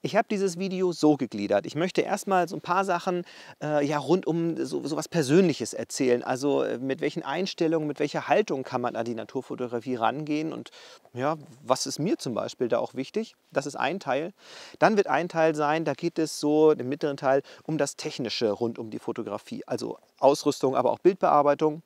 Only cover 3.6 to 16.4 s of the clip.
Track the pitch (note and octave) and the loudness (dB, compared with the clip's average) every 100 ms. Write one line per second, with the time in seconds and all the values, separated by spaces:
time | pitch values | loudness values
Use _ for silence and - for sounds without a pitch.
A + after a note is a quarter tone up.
3.6 | D3+ D3+ C#3+ D3 C3 F#3 - E3 E3+ D#3 | -2 0 2 -2 2 0 2 -2 -2 -2
4.6 | C3 C#3 C#3+ D3+ D#3+ E3+ C3 D#3+ F#3 C3+ | -4 -6 -4 -6 -2 -2 4 6 6 2
5.6 | A2 - A#2 - C3 B2 A#2 B2+ C#3+ C#3 | -4 -6 -8 0 2 2 2 -2 0 0
6.6 | A#2 A#2+ C3+ C3+ D3+ E3 - D3+ F#3+ - | 0 -2 -4 -2 -4 -4 -6 -4 -4 -2
7.6 | E3 D#3+ D3+ D3 D3 D#3+ - D3 G#3+ C#3+ | 0 0 -2 -2 -4 -4 0 2 2 -2
8.6 | C3 B2+ B2 A2 A#2 A2+ G#2 C3+ B2+ B2 | -4 -2 -2 -4 -4 -6 -6 -8 -8 -8
9.6 | B2 A#2+ B2 B2 A2+ C3 D3+ D3 D#3+ B2+ | -4 -6 -4 0 0 0 -4 -4 -4 -8
10.6 | B2 - - - _ A#2+ C3+ D#3+ C#3 A2+ | -12 -18 -20 -20 _ -4 -2 -4 -10 -20
11.6 | A2+ B2+ - C#3 D#3+ D#4+ D3 G#2 A2 - | 0 0 0 -4 -2 -2 -4 -4 -6 -4
12.6 | B2 A#2 A#2+ B2 C3+ - A3+ _ _ - | -2 0 -2 -6 -6 -6 -8 _ _ -6
13.6 | C#3 C#3 B2 F#3+ C#3+ C3 E3 - - - | -6 -4 -4 -4 -4 -4 -4 -12 -20 -20
14.6 | - - E3 G#3+ G3 C#3 F3 E3 D#3+ D3+ | -20 2 4 4 2 0 0 2 2 2
15.6 | D3 D#3+ D#3 C#3 E3+ - D#3 - | 0 0 -2 -2 -4 -2 -4 -2